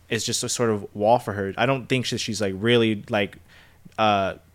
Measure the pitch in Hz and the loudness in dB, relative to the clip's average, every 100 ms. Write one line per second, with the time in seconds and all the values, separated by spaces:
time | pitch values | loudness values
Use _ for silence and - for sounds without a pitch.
0 | - 113 120 - 123 - 117 104 - 104 | -6 -4 -2 -4 -4 0 0 0 -4 0
1 | 107 123 - 101 98 92 123 135 104 127 | 2 2 2 -4 -4 0 0 0 0 -2
2 | - 113 - 104 98 95 113 120 110 104 | -2 -4 -4 -4 -4 0 4 4 4 0
3 | - 107 101 - - - - _ - - | -2 -2 -2 -6 -20 -20 -20 _ -12 0
4 | 110 101 95 - - | 2 2 0 -6 -16